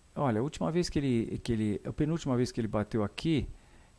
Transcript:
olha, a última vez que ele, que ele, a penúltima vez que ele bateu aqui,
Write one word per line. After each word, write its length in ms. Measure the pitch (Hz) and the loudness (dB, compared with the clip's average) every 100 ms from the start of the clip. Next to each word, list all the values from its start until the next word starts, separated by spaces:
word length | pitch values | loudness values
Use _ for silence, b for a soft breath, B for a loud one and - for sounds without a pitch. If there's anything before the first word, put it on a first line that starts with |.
| - - | -10 -2
olha, 240 | 143 107 | 2 2
a 40 | |
última 280 | 143 - 165 | 0 -2 0
vez 160 | 165 170 | 0 0
que 100 | 156 | 0
ele, 400 | 143 117 - - | 2 2 0 -2
que 80 | - | -2
ele, 300 | 113 107 104 | 0 2 0
a 80 | - | -2
penúltima 460 | - 151 165 143 123 | -2 0 0 0 0
vez 120 | 123 | 0
que 120 | - | -2
ele 60 | 110 | -2
bateu 360 | 110 104 113 | -2 0 0
aqui, 420 | 101 - 160 147 92 b b b b | -2 -2 0 0 0 b b b b